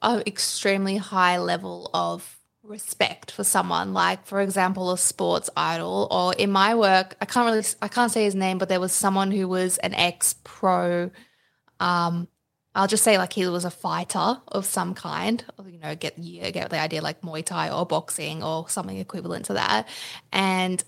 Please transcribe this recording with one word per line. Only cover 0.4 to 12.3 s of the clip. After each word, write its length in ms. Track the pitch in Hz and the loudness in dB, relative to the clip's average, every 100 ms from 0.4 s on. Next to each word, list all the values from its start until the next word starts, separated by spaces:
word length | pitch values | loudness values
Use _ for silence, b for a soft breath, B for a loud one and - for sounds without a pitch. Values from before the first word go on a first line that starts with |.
| - - 202 196 190 196 | -4 0 0 2 0 -2
high 400 | 190 190 180 180 | -2 2 4 4
level 540 | 175 175 185 175 - | 0 -2 -4 -10 -4
of 460 | 180 170 170 - - _ _ | -2 -2 -4 -12 -20 _ _
respect 680 | 214 214 - - 185 - - | -18 -14 -10 -2 -2 -2 -12
for 140 | - | -4
someone, 480 | 196 190 180 170 190 | 0 2 2 0 0
like, 320 | 185 175 185 | 2 0 0
for 160 | - 196 | -4 -2
example, 500 | 196 196 185 190 180 | 0 2 0 0 -2
a 60 | 180 | 0
sports 540 | - - 180 175 - | 0 0 0 0 0
idol. 540 | - 160 165 170 190 - | -2 0 -2 -2 -2 0
Or 220 | 180 180 | 2 2
in 180 | 185 202 | 2 2
my 240 | 196 202 | 4 4
work, 420 | 233 196 190 185 - | 6 6 6 4 -4
I 60 | 202 | -2
can't 180 | 247 | 2
really, 200 | 233 220 214 - | 4 2 0 -4
I 60 | 208 | -2
can't 220 | 240 233 | 0 2
say 140 | 233 | 4
his 100 | 208 | 2
name, 220 | 190 190 185 | 2 0 0
but 140 | 185 | 0
there 100 | 185 | 0
was 120 | 185 | 0
someone 380 | - 196 190 190 | 2 2 4 2
who 140 | 202 185 | 2 0
was 280 | 185 185 - | 0 0 0
an 140 | - | -2
ex-pro, 1160 | - 175 - - - - - 190 180 175 175 180 b b b b b _ - | 2 0 2 -2 -2 -10 0 2 4 2 0 -2 b b b b b _ -4
um, 480 | 180 175 170 170 175 | 0 2 0 -2 -6